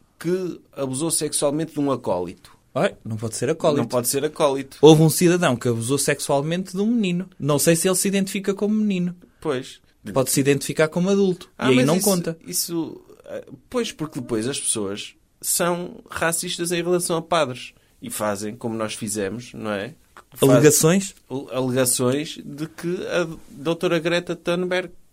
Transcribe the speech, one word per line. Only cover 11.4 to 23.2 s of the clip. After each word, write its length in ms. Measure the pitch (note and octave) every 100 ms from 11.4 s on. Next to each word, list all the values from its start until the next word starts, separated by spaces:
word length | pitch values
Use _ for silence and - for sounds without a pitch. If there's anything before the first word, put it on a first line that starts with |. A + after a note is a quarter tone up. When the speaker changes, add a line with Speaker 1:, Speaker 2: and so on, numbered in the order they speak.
| - -
Speaker 1:
Ah, 80 | C3
Speaker 2:
E 20 |
aí 40 | B2+
Speaker 1:
mas 80 | C#3
Speaker 2:
não 80 | F3+
Speaker 1:
isso, 80 | G3+
Speaker 2:
conta. 320 | F3+ E3 D#3+ E3+
Speaker 1:
isso, 560 | F3 - E3+ C#3+ - - - -
ah, 160 | G#2+ - B2+ _
pois, 220 | B3 A3
porque 280 | - D3+ C#3+
depois 280 | A#2+ A2+ A#2
as 120 | C#3
pessoas 560 | - A#2 G2 G#2 - - _ _
são 540 | - - F3 F3 F3+ - -
racistas 600 | - E3 E3+ F3+ F3 E3+
em 100 | E3+
relação 340 | E3+ F3 F3 E3
a 40 |
padres. 520 | E3 E3+ C3 B2 - _ _ _
E 80 | A2
fazem, 460 | - G#2+ G2+ G#2+ A#2+
como 200 | A#2+ A2
nós 180 | G#2+
fizemos, 580 | - A2 G#2+ F#2+ A2+ B2
não 180 | B2 A2
é? 240 | G2+ A#2 - _ - _ -
Faz- 160 | C#3
Speaker 2:
Alegações? 640 | C3+ D3+ - D#3 G3 G3 - -
Speaker 1:
Al-, 220 | B2+ -
alegações 840 | C3 C3 B2+ B2+ - B2 C#3+ D#3 - -
de 220 | C#3+ D#3+
que 300 | - E3+ F3+ -
a 200 | F3